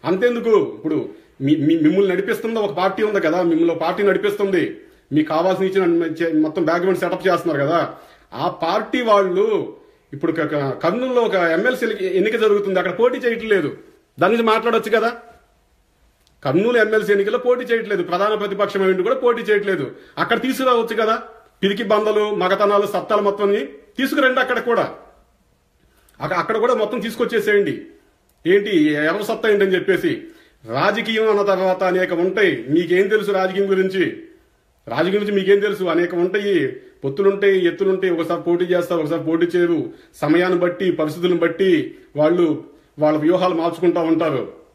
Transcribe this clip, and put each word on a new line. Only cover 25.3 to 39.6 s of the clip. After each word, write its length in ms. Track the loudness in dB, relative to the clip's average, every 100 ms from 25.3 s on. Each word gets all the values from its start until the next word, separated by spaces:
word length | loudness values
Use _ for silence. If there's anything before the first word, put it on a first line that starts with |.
| _ _ _ _ _ _ _ _ _
అక-, 120 | -4
అక్కడ 240 | -4 -2 0
కూడా 160 | 2
మొత్తం 260 | 2 0 -4
తీసుకొచ్చేసేయండి. 840 | -6 -4 -2 0 2 2 0 -4 -12 -20 _ _ _ _ 2
ఏంటి 440 | 2 4 2 2
ఎవరి 300 | 2 0 -2
సత్తా 260 | -4 -2 2
ఏంటని 260 | 2 2 0
చెప్పేసి. 460 | 0 0 0 -4 -10 -20 _ _ -8
రాజకీయం 640 | -2 0 0 -4 0 2
అన్న 120 | 2
తర్వాత 420 | 2 2 0 0
అనేక 300 | 0 0 0
ఉంటాయి, 520 | 0 -2 2 0 0 0
మీకేం 380 | -2 2 0 2
తెలుసు 240 | 0 0
రాజకీయం 380 | -2 -2 -2 0
గురించి? 480 | 0 0 0 -2 -4 -18 -20 _ _ _ _ -8
రాజకీయం 280 | -2 0 0
గురించి 200 | -2 -2
మీకేం 240 | 2 2
తెలుసు? 240 | 2 -2
అనేకం 360 | -2 0 0 0
ఉంటాయి, 480 | -2 -2 0 0 0 -6 -18 _
పొత్తులుంటాయి, 640 | -8 0 0 2 2 4 2
ఎత్తులుంటాయి, 480 | 0 -2 0 0
ఒకసారి 280 | 0 -2 -2
పోటీ 240 | 0 0 2
చేస్తారు, 360 | 0 0 -2
ఒకసారి 220 | -2 -4
పోటీ 240 | -2 -2 0
చేయరు. 360 | 0